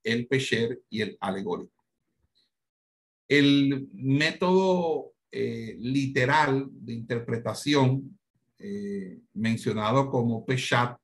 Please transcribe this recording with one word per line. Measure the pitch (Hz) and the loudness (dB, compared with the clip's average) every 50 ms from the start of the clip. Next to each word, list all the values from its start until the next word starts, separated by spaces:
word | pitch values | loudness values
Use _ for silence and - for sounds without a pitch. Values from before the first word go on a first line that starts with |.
el | _ 110 113 120 120 | _ -2 -2 -2 0
pesher | - 139 131 131 - 117 113 117 117 127 - _ _ | 0 0 0 0 0 0 0 0 -2 -4 -8 _ _
y | - 107 | -6 -6
el | 107 98 - _ | -6 -6 -6 _
alegórico. | 98 98 95 98 98 87 87 - - - _ _ _ _ _ _ _ _ _ _ _ _ _ _ _ _ _ _ _ _ _ _ _ _ _ _ _ _ _ _ _ | -6 -6 -4 -4 -4 -6 -6 -6 -8 -14 _ _ _ _ _ _ _ _ _ _ _ _ _ _ _ _ _ _ _ _ _ _ _ _ _ _ _ _ _ _ _
El | - 139 147 143 143 143 143 139 135 139 135 139 - - | 2 4 6 6 6 6 4 4 2 0 -2 -6 -10 -12
método, | - 131 135 135 143 156 165 160 - 190 180 185 190 190 190 185 180 170 165 156 139 - - _ _ _ _ | -6 0 0 2 2 2 0 0 0 2 4 4 4 4 4 2 2 0 0 -2 -4 -6 -10 _ _ _ _
eh, | - 120 117 117 117 113 113 110 - - | -6 -4 -4 -4 -4 -8 -10 -12 -12 -8
literal | 110 123 135 139 139 131 135 139 127 127 147 156 151 143 135 135 135 - | -4 -2 0 0 0 0 2 2 2 4 4 4 4 2 2 -2 -2 -6
de | - - 120 117 | -14 -16 -12 -10
interpretación, | 117 117 117 - 123 117 120 - 117 117 117 113 107 - - 147 147 143 131 127 135 139 135 - - _ _ _ _ _ _ _ _ _ | -10 -10 -6 -4 -4 -4 -4 -4 -6 -4 -4 -6 -6 -4 -2 2 4 4 6 4 4 0 -4 -10 -18 _ _ _ _ _ _ _ _ _
eh, | - 101 101 101 101 101 101 98 95 92 - - _ _ | -12 -10 -8 -8 -8 -8 -8 -8 -10 -12 -16 -18 _ _
mencionado | _ 101 110 113 113 113 - 123 104 107 107 110 120 135 139 135 | _ -4 -2 -2 -2 -2 -2 -4 -2 0 0 2 2 2 2 2
como | 131 123 117 117 113 107 - | 0 0 0 0 -2 -2 -2
peshat | - 131 127 - - 135 120 120 120 - _ | -2 -2 -2 0 2 2 2 2 0 -4 _